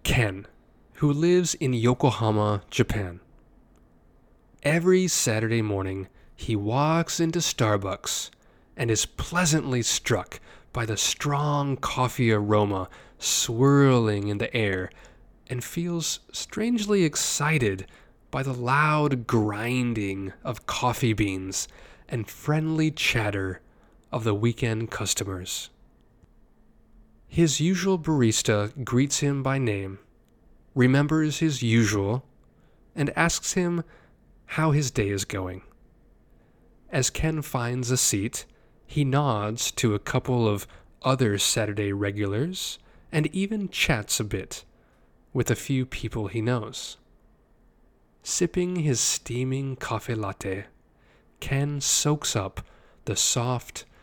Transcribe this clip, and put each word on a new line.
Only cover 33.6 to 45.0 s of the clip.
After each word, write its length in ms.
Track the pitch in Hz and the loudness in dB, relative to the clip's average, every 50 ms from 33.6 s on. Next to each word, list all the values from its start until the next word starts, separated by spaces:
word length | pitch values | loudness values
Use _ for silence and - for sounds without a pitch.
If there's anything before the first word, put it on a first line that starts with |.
| 180 175 175 170 165 - - - - - - _ _ _ - - _ | 0 0 0 -2 -4 -6 -12 -20 -20 -20 -20 _ _ _ -20 -20 _
how 240 | - - - 156 160 | -8 -2 0 2 4
his 200 | 139 147 147 127 | 4 4 2 0
day 200 | - - 107 98 | 0 0 0 0
is 160 | 101 98 95 | 0 -2 -4
going. 340 | - - 98 92 92 90 95 - - - - - - _ _ _ _ _ _ _ _ _ - _ _ _ _ _ _ _ _ _ - | -4 -4 -6 -6 -6 -8 -10 -14 -18 -20 -20 -20 -20 _ _ _ _ _ _ _ _ _ -20 _ _ _ _ _ _ _ _ _ -4
As 200 | - 147 127 - | -2 -2 -2 -2
Ken 320 | - - - 160 156 156 143 | -2 -2 0 0 0 -2 -4
finds 480 | - - 131 120 117 123 131 123 117 | -4 -4 -4 -2 -2 -2 -4 -2 0
a 80 | 131 127 | 0 0
seat, 480 | - - - 101 98 117 - - - - _ _ _ _ _ _ _ | 2 2 0 0 -2 -4 -6 -8 -12 -14 _ _ _ _ _ _ _
he 180 | - - 151 143 | -6 -2 -2 0
nods 640 | 135 131 139 147 143 113 104 101 107 113 120 - - - | 2 2 2 2 2 0 0 0 -2 -4 -4 -4 -6 -2
to 220 | - - 117 104 | 0 0 0 0
a 40 | 104 | 0
couple 500 | - - - 131 - - 127 123 113 110 | -2 -2 -4 -2 -2 0 0 2 2 2
of 180 | 104 101 - - - - - - - _ - | 2 0 -4 -10 -16 -20 -20 -20 -20 _ -2
other 340 | 131 135 123 131 110 101 | 0 2 2 2 2 2
Saturday 560 | 101 - - - 120 110 107 104 101 104 101 98 | 2 2 2 2 2 0 0 -2 -2 -2 -2 -2
regulars 840 | 101 101 101 101 104 104 98 98 110 135 175 185 185 - - - - - - - - - - - | -2 -2 -2 -2 -2 -2 -2 -2 -2 -2 -4 -4 -6 -8 -8 -10 -12 -16 -20 -20 -20 -16 -4 -2
and 140 | 160 151 | 0 0
even 420 | - - 185 196 196 220 214 202 180 | 0 0 -2 -2 -2 -2 -4 -4 -4
chats 500 | - - - - 151 110 101 - - - | -2 0 2 2 2 0 0 -2 -4 -4
a 60 | 113 | -2
bit 400 | 101 104 98 - - - - - - _ _ _ _ _ _ | -4 -4 -6 -6 -8 -12 -14 -16 -18 _ _ _ _ _ _